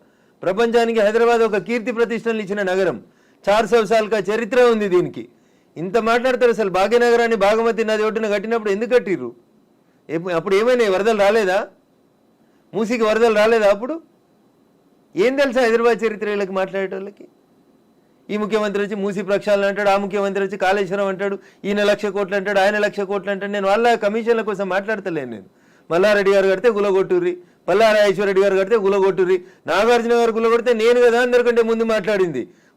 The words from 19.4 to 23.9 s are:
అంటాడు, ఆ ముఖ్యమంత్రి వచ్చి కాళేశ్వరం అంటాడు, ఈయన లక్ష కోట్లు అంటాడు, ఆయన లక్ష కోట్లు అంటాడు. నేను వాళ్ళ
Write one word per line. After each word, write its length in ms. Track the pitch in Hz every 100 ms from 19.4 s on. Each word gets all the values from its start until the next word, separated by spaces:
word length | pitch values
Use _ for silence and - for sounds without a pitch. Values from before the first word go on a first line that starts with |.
| 208 202 196
అంటాడు, 240 | 202 202
ఆ 80 | 196
ముఖ్యమంత్రి 460 | 196 202 196 196
వచ్చి 140 | 196 196
కాళేశ్వరం 500 | 190 202 185 202 196
అంటాడు, 320 | 185 202 196 - _ 196
ఈయన 180 | 208
లక్ష 220 | 208 202 208
కోట్లు 300 | 196 190 202
అంటాడు, 240 | 190 196
ఆయన 180 | 196 208
లక్ష 220 | 208 196
కోట్లు 320 | 190 202 190
అంటాడు. 200 | 196 202
నేను 160 | 202 196
వాళ్ళ 280 | 214 233